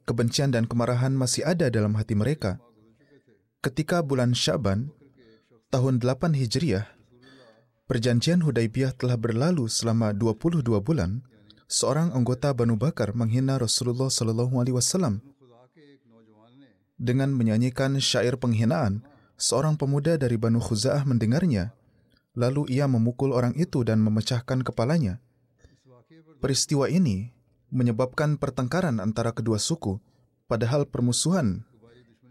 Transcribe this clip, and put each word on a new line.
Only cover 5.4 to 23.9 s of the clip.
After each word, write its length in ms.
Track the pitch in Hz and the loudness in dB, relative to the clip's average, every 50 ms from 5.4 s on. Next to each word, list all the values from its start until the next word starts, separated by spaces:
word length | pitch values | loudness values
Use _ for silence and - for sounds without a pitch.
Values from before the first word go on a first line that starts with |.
| _ _ _ _ _ - - | _ _ _ _ _ -4 0
tahun 240 | 131 123 135 131 123 | 0 2 2 2 2
delapan 360 | 117 123 131 127 - 170 156 139 | 2 0 -2 0 0 0 0 0
Hijriah, 480 | 131 113 - 131 170 147 95 95 110 - - _ _ _ _ _ _ - - - - - - _ _ _ _ _ _ - | 0 0 0 0 0 0 0 0 -2 -6 -12 _ _ _ _ _ _ -20 -20 -20 -20 -20 -20 _ _ _ _ _ _ -4
perjanjian 560 | 123 120 113 127 117 120 - 156 170 180 165 | -2 0 2 2 2 2 2 2 2 2 2
Hudaybiyah 480 | 151 123 120 113 110 107 127 135 131 127 | 2 2 0 0 0 0 -2 -2 -2 -2
telah 240 | - - 123 123 117 | -2 -2 -2 -2 0
berlalu 480 | 110 113 110 113 135 170 180 160 120 110 | 0 -2 0 0 0 0 0 0 -2 -2
selama 440 | - - - 117 110 113 113 107 104 | -2 -2 0 0 2 2 2 0 0
dua 240 | 98 113 113 110 - | 0 0 0 0 0
puluh 240 | - 170 170 165 | 0 0 0 0
dua 200 | 131 117 113 104 | 0 2 0 0
bulan, 440 | 98 131 160 143 85 87 101 123 - - _ - - 104 - _ _ | 0 0 0 0 0 -2 -2 -6 -8 -12 _ -20 -20 -20 -20 _ _
seorang 480 | - - - - 113 131 156 165 170 117 | -6 -4 -2 0 0 2 2 0 0 0
anggota 400 | 131 120 120 127 123 - 143 135 | 0 0 0 0 0 0 -2 0
Banu 240 | 123 120 117 117 104 | 2 2 2 2 2
Bakar 400 | 120 156 - - 113 98 101 120 | 0 -2 0 0 -2 -2 -2 -2
menghina 400 | 117 110 113 127 131 135 135 135 | -2 0 0 0 0 0 0 0
Rasulullah 560 | 123 110 - - 120 123 120 123 131 131 - | 0 0 -2 -2 -2 -2 -2 -2 -2 -2 -2
sallallahu 480 | - 120 113 113 113 123 127 131 123 | -2 -2 0 0 0 0 0 0 0
alaihi 160 | 123 131 127 123 | 0 0 0 0
wasallam 440 | 120 - - 185 185 131 101 101 - 139 - _ _ - 120 117 127 127 _ 165 147 143 143 131 139 117 113 113 113 110 107 107 110 117 123 135 139 123 104 _ _ _ _ - | 0 0 0 0 0 0 -2 -4 -6 -14 -20 _ _ -20 -20 -20 -20 _ _ -20 -20 -20 -20 -20 _ _ -20 -20 -20 _ -20 _ -20 -20 _ -20 -20 -20 _ _ _ _ _ -8
dengan 320 | 123 120 123 135 135 139 | -4 -2 0 0 0 0
menyanyikan 720 | 139 127 113 110 107 110 123 127 127 - 135 135 135 135 | 0 0 2 2 2 2 2 0 0 -2 -2 0 0 0
syair 400 | 135 - - 120 101 123 127 127 | -2 0 0 2 2 0 0 0
penghinaan. 640 | - 120 113 107 113 113 156 170 139 101 98 107 123 - - - _ _ _ - | 0 0 0 2 2 2 2 0 0 -2 -2 -4 -6 -12 -20 -20 _ _ _ -6
Seorang 400 | - - - 123 147 156 151 151 | -4 -2 0 0 0 0 0 0
pemuda 400 | 147 135 139 143 139 165 170 156 | 0 0 0 0 0 0 0 2
dari 160 | 139 120 120 | 0 0 0
Banu 240 | 110 113 113 117 117 | 0 0 2 2 2
Khuza'ah 480 | 117 - 120 104 110 135 - 147 139 | 0 -2 -2 -2 0 0 0 0 0
mendengarnya, 720 | 139 127 113 113 107 120 160 190 175 127 98 87 110 - _ _ _ _ _ _ _ _ _ _ _ - | 0 0 0 2 2 2 2 2 2 0 0 -2 -4 -8 _ _ _ _ _ _ _ _ _ _ _ -6
lalu 320 | 117 117 123 135 147 147 - 127 | -2 -2 0 0 0 -2 -2 0
ia 160 | 135 143 139 | 0 2 2
memukul 480 | 127 113 113 120 123 - 139 135 131 123 | 2 2 2 2 0 0 0 0 2 2
orang 160 | 120 123 - | 0 0 0
itu 320 | 147 175 - - 135 120 | -2 -2 -2 0 -2 0
dan 160 | 110 | 2